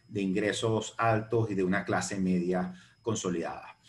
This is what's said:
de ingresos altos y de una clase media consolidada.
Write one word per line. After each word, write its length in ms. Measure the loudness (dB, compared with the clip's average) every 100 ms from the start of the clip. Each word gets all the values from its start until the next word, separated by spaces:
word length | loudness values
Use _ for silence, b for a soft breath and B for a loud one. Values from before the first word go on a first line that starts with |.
| -8
de 140 | -2
ingresos 720 | 0 2 2 2 0 0 -2 0
altos 500 | 2 2 2 0 2
y 60 | 0
de 80 |
una 200 | 2 0
clase 360 | 0 -2 -2 0
media 560 | 2 2 2 0 -2 B B B
consolidada. 720 | -4 -2 -2 -2 -4 -6 -12 -18